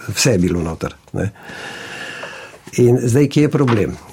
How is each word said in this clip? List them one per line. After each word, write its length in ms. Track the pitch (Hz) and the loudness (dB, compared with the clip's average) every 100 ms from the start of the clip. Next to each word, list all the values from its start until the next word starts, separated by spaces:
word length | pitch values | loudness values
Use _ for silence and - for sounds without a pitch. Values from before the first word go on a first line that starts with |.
| - | -8
vse 240 | 104 - | 0 2
je 60 | 101 | 4
bilo 200 | 90 87 | 2 0
noter, 340 | 82 78 - - _ | -4 -4 -8 -10 _
ne. 200 | - 107 - - - - - - - - - - - - - - | -6 -4 -6 -18 -16 -14 -14 -14 -14 -12 -12 -14 -16 -18 -20 -8
In 260 | - 123 123 | 2 4 4
zdaj, 280 | 120 123 143 | 4 2 4
kje 140 | 147 | 4
je 80 | 147 | 2
problem? 460 | 147 131 113 90 - - | 4 2 2 0 -4 -14